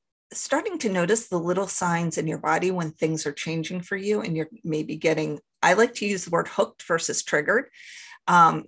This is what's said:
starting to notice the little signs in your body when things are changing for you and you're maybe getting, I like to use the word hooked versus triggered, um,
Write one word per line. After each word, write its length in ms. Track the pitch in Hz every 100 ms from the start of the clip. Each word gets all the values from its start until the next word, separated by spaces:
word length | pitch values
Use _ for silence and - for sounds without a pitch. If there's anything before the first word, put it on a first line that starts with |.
| _ _ _
starting 460 | - - 277 415 349
to 100 | 226
notice 380 | 185 175 220 -
the 100 | 175
little 300 | 170 180 190
signs 500 | - 175 170 170 165
in 80 | 160
your 140 | 156
body 320 | 151 160 185
when 200 | 185 160
things 360 | - 165 160 147
are 40 |
changing 500 | 143 165 165 160 180
for 140 | 175 196
you 260 | 202 208
and 140 | 208 160
you're 140 | 156 -
maybe 320 | 165 156 151 156
getting, 420 | 160 156 156 147 - _
I 120 | 165
like 200 | 185 233 -
to 100 | 208
use 160 | 190 180
the 60 |
word 160 | 170 165
hooked 340 | - - -
versus 380 | - 165 - 120
triggered, 440 | - 151 151 220 - - - - - - -
um, 380 | 175 165 160